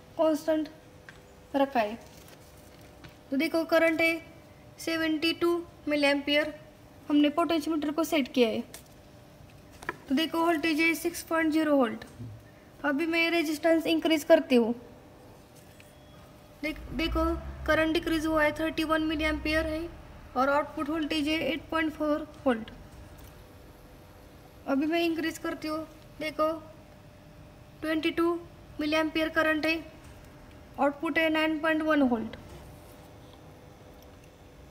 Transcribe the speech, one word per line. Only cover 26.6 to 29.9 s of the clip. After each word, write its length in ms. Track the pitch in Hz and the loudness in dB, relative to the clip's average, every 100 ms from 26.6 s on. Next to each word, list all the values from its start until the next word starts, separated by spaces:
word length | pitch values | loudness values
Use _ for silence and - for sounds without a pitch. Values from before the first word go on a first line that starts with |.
| - - - - - - - - - - - - | -10 -20 -20 -20 -20 -20 -20 -20 -20 -20 -20 -8
ट्वेंटी 300 | 311 320 330 | -4 -2 0
टू 220 | 339 339 339 - - - - | 0 0 0 -6 -20 -14 -6
मिली 160 | 302 311 | 0 2
एम्पियर 320 | 320 320 311 | 2 0 -2
करंट 360 | 320 311 311 311 | 0 0 2 0
है, 100 | 330 - | -2 -6